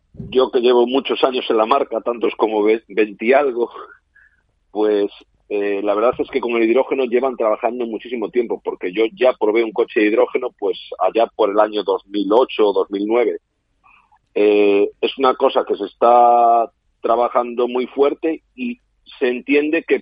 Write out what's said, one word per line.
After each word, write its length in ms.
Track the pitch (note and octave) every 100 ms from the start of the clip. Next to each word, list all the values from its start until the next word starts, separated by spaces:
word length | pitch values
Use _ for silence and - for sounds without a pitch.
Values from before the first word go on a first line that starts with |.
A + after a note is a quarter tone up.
| _
yo 380 | - - B2+ B2
que 80 | C3
llevo 240 | A#2+ B2 A#2+
muchos 340 | C3+ C3 A#2
años 220 | C#3 B2+ -
en 80 | A2+
la 80 |
marca, 360 | A2 C#3 C3 A2+
tantos 340 | A2 A#2+ A2 -
como 260 | A2 G#2+
ve-, 200 | G#2 A2 -
veinte 380 | G2 G#2+ G2 A2+
y 60 |
algo, 380 | C3+ C#3+ A#2+ A#2 - - - _ _ _ _ _ _ _
pues, 400 | G2+ G#2+ G#2 G2+ - _ _ _
eh, 320 | G2+ G2+ G2+
la 140 | G2+
verdad 200 | G2+ A#2 B2+
es 100 | C#3
que 100 | C#3
con 120 | A#2
el 120 | A#2
hidrógeno 400 | A2+ A#2+ C3 C#3
llevan 320 | C3 A#2+ C3+ A#2
trabajando 500 | A2+ G#2+ A#2 B2 A#2
muchísimo 440 | G#2+ A#2 A#2+ G2+
tiempo, 300 | - A#2 F#2+
porque 280 | - - F#2+
yo 120 | F#2 A2+
ya 180 | G2 A2 G#2
probé 240 | G#2+ A2
un 100 | A#2
coche 280 | G#2 A#2 -
de 60 | G#2+
hidrógeno, 420 | A2+ A#2+ C3 B2+ -
pues, 180 | G2+ F2+ - -
allá 300 | F#2 G#2 A2+ -
por 140 | G#2+
el 100 | G2+
año 240 | G#2+ G#2+
dos 200 | F#2+ F#2+ -
mil 200 | G2+ G2
ocho 340 | G#2+ B2+ - G#2+
o 60 |
dos 180 | F#2+ F#2
mil 160 | G2 G#2
nueve. 320 | A#2 A2 E2+ - _ _ _ _ _ _ _ _
Eh, 560 | - G#2 G#2 G2+ G2+ G#2 -
es 180 | A#2 -
una 160 | C3 B2
cosa 280 | C3 B2+ G#2+
que 100 | G2
se 80 |
está 840 | G2+ - A#2+ A#2+ A#2+ A#2+ A#2 A#2 A2 _ _ _
trabajando 680 | A#2+ A#2 A#2+ - A#2+ A#2 B2
muy 180 | B2 A#2+
fuerte 560 | - C#3+ D3+ D#3+ D#3 -
y 260 | - B2 A#2+ _ _ - -
se 100 | B2+
entiende 560 | B2 - C#3+ D3+ D#3+ -
que 140 | C3+